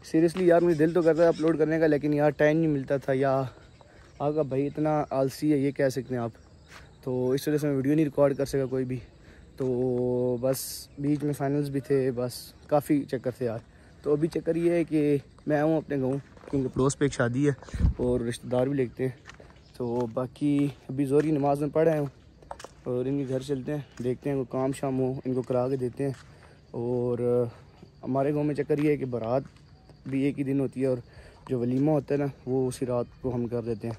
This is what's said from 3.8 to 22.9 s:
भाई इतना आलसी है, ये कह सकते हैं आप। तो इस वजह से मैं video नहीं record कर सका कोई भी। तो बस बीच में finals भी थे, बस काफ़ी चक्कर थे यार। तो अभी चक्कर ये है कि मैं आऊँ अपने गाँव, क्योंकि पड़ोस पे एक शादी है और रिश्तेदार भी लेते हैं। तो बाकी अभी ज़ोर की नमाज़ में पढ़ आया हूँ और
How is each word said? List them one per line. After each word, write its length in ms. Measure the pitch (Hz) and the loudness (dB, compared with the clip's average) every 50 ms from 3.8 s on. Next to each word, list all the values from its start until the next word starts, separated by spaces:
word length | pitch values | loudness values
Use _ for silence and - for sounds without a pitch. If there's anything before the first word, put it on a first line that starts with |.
| - - - - - - - - 143 147 151 156 147 | -20 -20 -20 -20 -20 -20 -10 -4 -4 -2 0 0 -2
भाई 200 | 131 131 135 143 | 0 -2 -2 -2
इतना 280 | 143 147 - 151 151 151 151 143 - - | -2 -2 -2 0 0 2 0 0 -2 0
आलसी 360 | 135 135 135 - - 151 151 | 0 0 -2 -2 -2 0 2
है, 80 | 151 139 | 2 2
ये 100 | 135 143 135 | 2 0 0
कह 160 | - 143 135 | 0 0 0
सकते 260 | 123 135 117 120 127 | 0 -2 -6 -4 -4
हैं 60 | 123 | -4
आप। 100 | 117 117 - - - - - - - - - - - - - - - | -4 -6 -8 -12 -20 -20 -20 -20 -20 -20 -20 -20 -20 -20 -20 -12 -8
तो 280 | 135 127 127 127 127 131 | -4 -2 0 0 0 0
इस 120 | 139 - 156 | 0 0 0
वजह 80 | 151 | 0
से 100 | 147 147 | 0 0
मैं 80 | 147 143 | 0 0
video 200 | 135 127 135 151 | 0 2 2 2
नहीं 100 | 156 160 | 2 2
record 320 | 143 - - 143 139 139 | 0 2 2 4 4 4
कर 80 | - 139 | 0 -2
सका 200 | - - 139 135 | -2 0 -2 -2
कोई 180 | 123 127 131 131 | -2 -2 -4 -2
भी। 160 | 123 131 123 - - - - - - - - - - - | -4 -6 -8 -10 -16 -20 -20 -20 -20 -20 -20 -20 -20 -8
तो 840 | - 135 127 127 120 127 127 123 123 123 123 123 123 123 123 123 120 120 | -6 -4 -2 0 0 0 0 0 0 0 0 0 0 0 0 -2 0 0
बस 200 | 131 135 - - - - - - - - - | -2 -2 -2 -4 -10 -12 -14 -16 -16 -10 -4
बीच 220 | 143 143 147 143 147 | -2 -2 0 0 0
में 100 | 147 143 | -4 -2
finals 360 | - 143 139 143 147 147 139 | -2 -2 0 0 0 -2 -2
भी 120 | 135 139 | -4 -6
थे, 180 | 131 - 143 135 127 135 123 | -2 0 0 2 2 0 -2
बस 260 | 120 123 123 - - - - - - - - | -2 -6 -6 -6 -12 -16 -18 -20 -20 -4 0
काफ़ी 300 | 151 147 - - 156 143 135 - | 0 0 2 2 0 0 0 -2
चक्कर 220 | - 120 - 127 120 - | -6 -4 -4 -6 -4 -4
थे 40 | 131 | -6
यार। 160 | 120 110 117 - - - - - - - - - | -4 -4 -6 -12 -16 -20 -20 -20 -20 -20 -8 -2
तो 80 | 143 151 | 0 0
अभी 140 | 147 160 | 2 0
चक्कर 300 | 165 - 160 160 165 165 | -2 -2 -4 -2 -2 -2
ये 180 | 165 170 170 170 | 0 2 2 2
है 80 | 170 165 | 2 0
कि 160 | 156 156 156 147 147 147 139 - - - - - | 0 0 0 2 2 2 0 -2 -8 -20 -10 -4
मैं 120 | 139 151 143 | -2 0 2
आऊँ 160 | 151 160 160 | 2 2 2
अपने 200 | 156 - - 143 139 | 0 -2 -2 -4 -2
गाँव, 200 | 131 127 135 143 - - - - - - | 0 -2 -2 -4 -6 -12 -20 -20 -12 -4
क्योंकि 180 | - 139 131 | -2 -2 -2
पड़ोस 280 | 123 - - 131 139 - | -2 0 2 2 2 2
पे 100 | - 147 | 2 0
एक 80 | 135 - | 0 2
शादी 300 | - 127 117 120 131 147 | 0 0 0 2 2 2
है 100 | 143 135 - - - - - - 123 - - | 2 0 -2 -10 -12 -2 2 2 2 2 2
और 220 | 123 123 123 123 120 | 0 0 0 0 0
रिश्तेदार 460 | 117 117 - - 123 123 123 127 135 | -4 -6 -6 -6 -2 0 2 2 2
भी 80 | 143 | 2
लेते 260 | 135 127 113 - - 131 | 0 -2 -2 -2 -4 -4
हैं। 140 | 131 123 - - - - - - - - - - - - | -4 -4 -8 -18 -20 -20 -20 -20 -20 -20 -20 -20 -20 -10
तो 80 | - 127 120 117 123 123 113 110 | -8 -4 -2 -2 -2 -2 -2 -2
बाकी 360 | 131 127 127 - - 151 147 143 143 143 143 135 - - - | -4 -6 -6 -6 -2 0 0 2 2 0 0 -2 -8 -12 -8
अभी 160 | 135 135 147 | -4 -4 0
ज़ोर 180 | 131 135 147 151 | 2 4 2 4
की 80 | 160 | 4
नमाज़ 300 | 156 139 143 143 143 143 | 0 2 2 2 0 0
में 80 | 151 143 | -2 -2
पढ़ 180 | - 156 160 165 | 2 2 2 4
आया 100 | 156 151 | 2 0
हूँ 100 | 143 135 - - - - - - - - - - - - - - - | -2 -6 -8 -16 -20 -20 -20 -20 -20 -20 -18 -18 -18 -20 -20 -12 -8
और 200 | 131 | -4